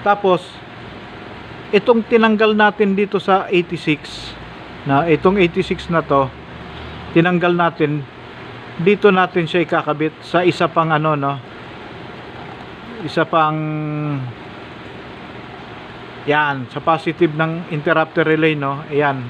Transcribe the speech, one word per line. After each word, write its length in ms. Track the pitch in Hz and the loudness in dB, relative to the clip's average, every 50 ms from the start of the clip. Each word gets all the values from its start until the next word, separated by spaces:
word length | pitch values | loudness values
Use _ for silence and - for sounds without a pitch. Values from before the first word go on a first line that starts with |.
| - | 4
Tapos, 400 | 202 202 202 - 190 180 170 - - - - - - - - - - - - - - - - - - - - - - - - - - | 2 2 4 4 4 4 4 2 -6 -16 -18 -18 -16 -16 -16 -16 -16 -16 -16 -16 -16 -16 -16 -14 -14 -14 -14 -14 -14 -14 -16 -8 0
itong 320 | - 202 - 254 240 233 214 | 0 2 4 4 4 4 4
tinanggal 480 | - 240 226 220 220 220 202 220 214 | 4 4 4 6 6 4 4 4 4
natin 400 | 214 208 214 208 202 - 214 196 | 6 6 4 4 4 2 2 2
dito 240 | 190 190 208 196 - | 4 2 0 2 0
sa 320 | 190 - - 190 196 165 - | -2 2 4 2 2 2 2
eighty-six, 840 | - 175 170 - 175 143 - 165 151 143 - - - - - - - - - - - - - - - - - | 2 0 2 0 -6 -4 0 -2 -2 -2 -2 -14 -12 -12 -12 -12 -12 -14 -16 -16 -16 -16 -16 -16 -16 -8 -2
na, 200 | 143 139 139 165 170 | 2 2 2 6 4
itong 320 | 156 151 - 185 196 208 | 2 6 6 4 6 6
eighty-six 480 | 180 170 170 190 180 - 185 165 - - | 4 4 2 -2 -2 -2 -2 -6 -2 0
na 120 | 170 165 151 | 0 0 2
to, 240 | 151 147 139 135 131 - - - - - - - - - - - - - - - - | 4 4 4 4 2 -4 -12 -16 -16 -16 -16 -14 -14 -14 -14 -12 -12 -12 -12 -12 2
tinanggal 400 | - 170 165 180 180 175 175 175 | 4 4 4 6 4 4 2 2
natin, 520 | 175 175 175 165 165 - 160 143 151 147 135 - - - - - - - - - - - - - - - | 2 4 2 0 2 0 0 0 0 -4 -6 -10 -14 -18 -18 -16 -16 -16 -16 -14 -14 -16 -16 -14 -8 0
dito 280 | 165 190 208 196 - 208 | 4 4 4 6 6 6
natin 320 | 190 185 185 180 - 185 165 | 6 6 4 2 2 0 0
siya 200 | 151 - 180 165 | 2 2 0 2
ikakabit 480 | - 175 160 143 147 151 147 156 156 - - | 2 0 0 0 0 0 0 0 -2 -2 -6
sa 240 | - - - 170 180 | -10 0 0 4 4
isa 240 | 180 - - 180 160 | 4 2 2 0 0
pang 240 | - 170 165 160 | 2 0 2 2
ano, 240 | 160 151 156 156 151 | 2 2 4 2 2
no? 200 | 143 139 139 139 135 - - - - - - - - - - - - - - - - - - - - - - - - - - - - - - 240 226 190 | 2 0 -2 -2 -4 -8 -14 -16 -16 -16 -16 -16 -16 -16 -16 -14 -14 -14 -14 -14 -16 -16 -16 -16 -14 -14 -14 -14 -16 -16 -16 -16 -16 -16 -14 -12 -10 -10
Isa 200 | 139 - 170 160 - | -4 0 0 0 2
pang, 300 | - 165 156 151 156 156 156 151 151 151 151 151 151 151 151 147 147 135 131 123 110 - - - - - - - - - - - - - - - - - - - - - - - - - - - - - - - - - - - - - - 147 | 4 4 4 4 2 -2 -4 -4 -4 -4 -4 -4 -4 -4 -2 -2 -2 -4 -4 -6 -8 -12 -14 -16 -16 -16 -16 -16 -16 -16 -14 -14 -14 -14 -14 -14 -14 -16 -16 -14 -14 -14 -14 -14 -16 -16 -16 -16 -16 -16 -16 -16 -16 -16 -16 -16 -16 -8 -2 2
yan, 400 | 147 151 151 147 139 135 123 - | 2 2 2 2 -2 -4 -6 -8
sa 80 | - 147 | -8 -2
positive 520 | - 170 165 156 - 170 156 - 175 165 147 | 0 2 0 2 0 -4 2 2 2 2 2
ng 360 | 156 160 160 160 170 175 - | 0 -2 -2 -2 -6 -6 -6
interrupter 520 | 175 147 147 180 160 160 160 160 - 175 156 | -6 -2 2 2 4 4 2 2 2 0 2
relay, 280 | 156 156 156 160 160 | 4 4 4 4 2
no? 320 | 156 147 143 139 139 143 160 147 | 2 2 -2 -4 -4 -6 -8 -2
Ayan. 320 | 151 143 147 143 139 131 123 | 0 2 2 2 0 -2 -6